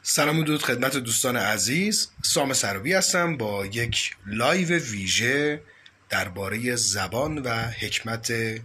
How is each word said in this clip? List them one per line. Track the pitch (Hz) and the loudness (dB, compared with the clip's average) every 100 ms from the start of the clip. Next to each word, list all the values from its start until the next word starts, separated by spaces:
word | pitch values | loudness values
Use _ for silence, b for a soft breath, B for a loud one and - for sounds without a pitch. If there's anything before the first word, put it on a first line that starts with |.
| - - | 0 2
سلام | 147 160 | 4 4
و | |
درود | 151 151 | 2 0
خدمت | - 120 131 139 | 0 2 2 0
دوستان | 117 110 131 123 | 0 0 0 0
عزیز. | 101 107 104 151 202 208 - - | 0 0 2 2 2 0 -2 -2
سام | - 170 139 | 0 2 2
سروی | 131 107 98 104 | 0 0 -2 0
هستم | 185 185 185 175 151 | 2 4 2 2 0
با | 107 101 98 | -2 -2 -4
یک | 113 117 110 - - 98 | -2 -2 -2 -4 -6 -6
لایو | 107 127 180 170 | 0 2 2 2
ویژه | 170 127 104 95 87 120 139 147 147 B B B B _ | 0 0 -4 0 2 2 2 2 -2 B B B B _
دربارهٔ | 98 95 90 98 107 123 123 | -4 -4 -4 -4 -2 -2 0
زبان | - 101 95 110 151 151 | 0 0 -2 -2 -2 -2
و | 127 113 | -2 -2
حکمت | 117 113 104 - 110 113 113 117 113 110 | -2 -4 -4 -4 -4 -6 -2 -2 -2 -4